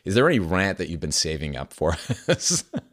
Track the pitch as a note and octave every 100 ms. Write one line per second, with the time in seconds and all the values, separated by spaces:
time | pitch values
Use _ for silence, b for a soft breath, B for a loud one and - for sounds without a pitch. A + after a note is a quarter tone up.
0 | - G2+ D3 D3 E2+ F#2 G2 F#2+ E2+ E2
1 | D#2 D2 E2 D#2 D2 C2+ C#2+ - D2+ E2
2 | - - - F3 - F3 - C#4+ -